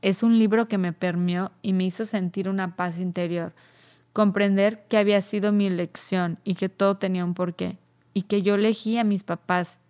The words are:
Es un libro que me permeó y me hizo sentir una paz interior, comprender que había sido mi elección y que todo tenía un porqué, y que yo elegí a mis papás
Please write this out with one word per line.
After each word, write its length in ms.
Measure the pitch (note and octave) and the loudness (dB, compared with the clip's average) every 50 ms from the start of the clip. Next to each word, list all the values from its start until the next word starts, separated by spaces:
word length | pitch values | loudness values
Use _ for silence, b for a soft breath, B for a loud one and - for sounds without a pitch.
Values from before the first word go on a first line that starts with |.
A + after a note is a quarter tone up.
Es 220 | - G3 G3 - - | 2 0 0 2 2
un 160 | A3+ A#3 A3+ | 4 4 6
libro 280 | A3 G#3 G#3 A3 A#3 A#3 | 4 4 4 2 2 2
que 120 | G#3+ G3 | 0 -2
me 120 | F#3 F3 | -2 -2
permeó 600 | E3 _ - F3+ E3+ F3 F3 F3+ F3 F3 F#3+ F#3 _ _ | -4 _ -4 -2 -2 0 0 0 0 -2 -4 -6 _ _
y 120 | _ G#3+ F#3+ | _ -2 0
me 120 | F#3 F#3 | 0 0
hizo 200 | F#3 F3 - A3 | -2 -2 -6 -8
sentir 440 | G#3+ - G#3 F#3 F3+ E3+ G3 F#3+ F#3+ | -4 -4 -4 -4 -4 -4 -4 -4 -2
una 260 | F#3+ G3 F#3+ F3 F3 | -2 -2 -4 -6 -4
paz 220 | - F3+ F3+ E3 E3+ | -6 -6 -6 -4 -4
interior, 560 | F#3 F3+ F3 - F3 E3+ E3+ F3 E3 F3 _ b b b b b b b b b b b _ | -6 -6 -4 -4 -4 -4 -4 -4 -6 -8 _ b b b b b b b b b b b _
comprender 720 | - G#3+ G3+ F#3+ G3+ G3+ G3+ G3 G3 G3 G#3 A3 G#3+ - _ | 2 2 2 4 2 2 2 4 4 2 2 0 -2 -8 _
que 100 | - G#3+ | 2 2
había 240 | G#3 G3+ G#3 G3+ | 4 4 4 2
sido 300 | F#3+ - - G#3 F#3+ G#3+ | 2 0 -4 -2 0 2
mi 160 | G#3 G#3 G3+ G3 | 2 2 2 2
elección 720 | F#3 F3 F3 E3 _ - - - - F#3 F3+ E3+ E3 - _ | 0 -2 -4 -6 _ -12 -8 -4 -2 0 0 0 -2 -6 _
y 120 | - F#3 | -4 -2
que 140 | - - F#3 | -2 -2 -4
todo 280 | - _ G3 G3 G3+ G3 | -2 _ 2 2 2 0
tenía 260 | - F#3+ F#3 F#3 F3+ | -2 -2 -2 -2 -2
un 120 | F3 F3 | -2 -2
porqué, 420 | - F3+ F3 E3+ - F3+ F3+ - - _ _ _ _ _ _ _ | -2 -2 -4 -4 -6 -6 -6 -8 -10 _ _ _ _ _ _ _
y 100 | G3 F#3+ | -6 -2
que 180 | - G3+ G3+ | 0 0 0
yo 140 | F#3 G3+ G3+ | 2 2 2
elegí 420 | G3+ G#3 A3 A3 G#3+ - G#3+ A3+ A#3 | 2 2 0 0 -2 -2 -4 -2 0
a 60 | A#3 | 2
mis 200 | G#3 G3+ F#3+ G3 | 0 0 0 -2
papás 560 | - E3+ E3+ _ - F#3 F3+ F3 - - _ _ _ | -6 -8 -8 _ -2 -2 -2 -2 -4 -8 _ _ _